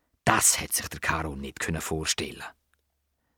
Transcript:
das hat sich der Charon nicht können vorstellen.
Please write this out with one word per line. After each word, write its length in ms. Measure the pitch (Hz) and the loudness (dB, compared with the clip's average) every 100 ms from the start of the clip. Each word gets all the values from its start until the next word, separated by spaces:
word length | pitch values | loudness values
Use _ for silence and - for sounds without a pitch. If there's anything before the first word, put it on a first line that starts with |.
| _ _ - | _ _ 4
das 340 | - - - | 6 6 4
hat 140 | - | 0
sich 160 | - - | -4 -4
der 100 | 78 | -4
Charon 360 | - 82 76 69 | -2 0 -2 -6
nicht 220 | 69 - | -8 -4
können 200 | - 80 | -2 -2
vorstellen. 640 | - 78 78 - 71 - - - _ _ _ _ _ _ _ | -2 -2 0 -2 -4 -8 -14 -16 _ _ _ _ _ _ _